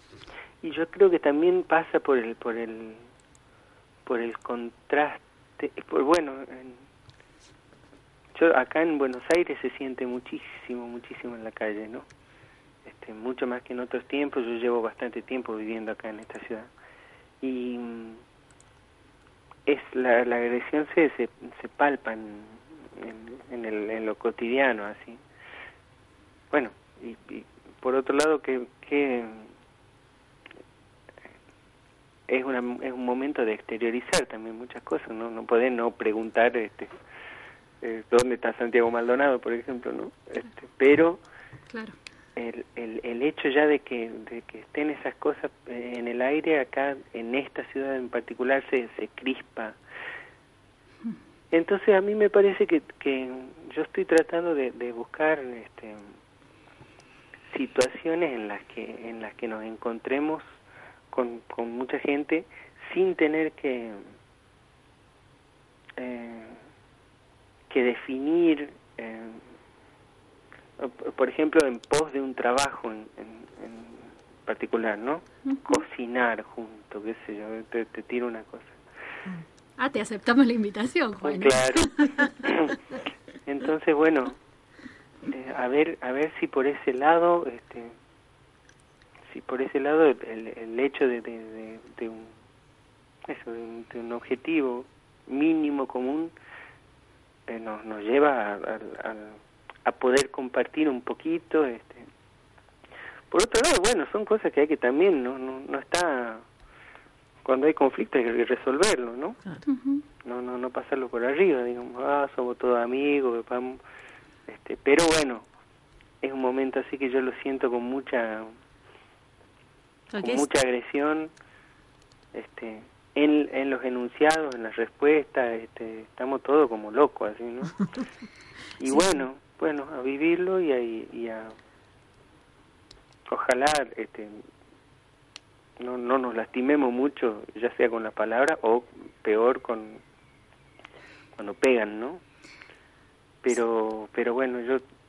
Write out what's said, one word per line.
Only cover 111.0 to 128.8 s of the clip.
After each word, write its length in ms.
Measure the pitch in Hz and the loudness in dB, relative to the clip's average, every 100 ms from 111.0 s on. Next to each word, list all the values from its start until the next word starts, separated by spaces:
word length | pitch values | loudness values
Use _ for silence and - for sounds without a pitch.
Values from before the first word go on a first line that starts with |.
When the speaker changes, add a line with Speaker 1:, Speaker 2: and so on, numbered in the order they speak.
| 123 | -2
Speaker 1:
por 160 | 120 | -2
arriba, 380 | 123 147 190 131 | 0 4 4 4
digamos, 400 | 120 123 123 123 | 0 -4 -8 -4
ah, 240 | 139 143 139 | 0 2 0
somos 240 | - 123 120 | -2 -4 0
todos 200 | 123 120 | 2 2
amigos, 640 | 120 131 143 143 127 117 - | 2 0 2 2 2 -2 -4
vamos, 300 | 123 127 131 - - - - - - - | -4 -4 -8 -18 -20 -20 -20 -20 -20 -20
este, 280 | - - - | -16 -12 -2
pero 280 | 135 147 165 160 | 4 6 6 4
bueno, 280 | 139 113 - - _ _ _ - - _ | 2 -4 -12 -20 _ _ _ -20 -20 _
es 100 | 135 | -6
un 80 | 131 | -2
momento 400 | 127 131 135 135 | 0 0 0 -2
así 180 | - 135 | -4 -4
que 120 | 135 | 0
yo 100 | 135 | 2
lo 100 | 131 - | 0 -4
siento 260 | 139 131 127 | -4 -2 0
con 140 | 120 | 0
mucha, 580 | 120 135 - 127 113 110 110 110 _ - - - - _ _ _ - _ _ _ _ _ - | -2 -6 -2 -2 -2 -6 -10 -16 _ -20 -20 -20 -20 _ _ _ -20 _ _ _ _ _ -10
Speaker 3:
Porque 120 | 208 208 | -6 -2
Speaker 1:
con 40 | |
Speaker 3:
es 60 | 254 | 0
Speaker 1:
mucha 200 | 143 147 | 2 2
agresión, 680 | 131 123 - 143 147 156 160 - - - - - _ _ _ - _ | 2 0 -2 0 2 0 -4 -12 -20 -20 -20 -20 _ _ _ -20 _
este, 460 | - - - 117 107 - _ _ 139 | -14 -14 -14 -14 -14 -18 _ _ 4
en, 320 | 151 151 139 | 6 6 4
en 200 | 131 139 | -2 -2
los 120 | 127 | -2
enunciados, 720 | 127 123 120 - 151 160 147 | -2 -2 -4 4 6 6 0
en 80 | 123 | -4
las 140 | 113 117 | -6 -4
respuestas, 760 | 113 - 143 156 135 139 120 113 | -4 2 6 6 4 0 0 -2
este, 400 | 113 - 113 110 | -8 -12 -10 -10
estamos 400 | 110 - 131 135 | -16 -8 -4 -4
todos 260 | - 151 131 | 4 6 6
como 220 | 110 107 | 2 -2
locos, 400 | 117 147 - 104 | 4 4 4 -6
así, 100 | 107 | -6
¿no? 180 | 120 123 | -10 -8
Speaker 3:
<laughs> 1160 | 165 - 196 254 - - 220 - - - - | -10 -4 -6 -4 -12 -12 -20 -20 -20 -20 -18
Speaker 1:
Y 100 | - | -6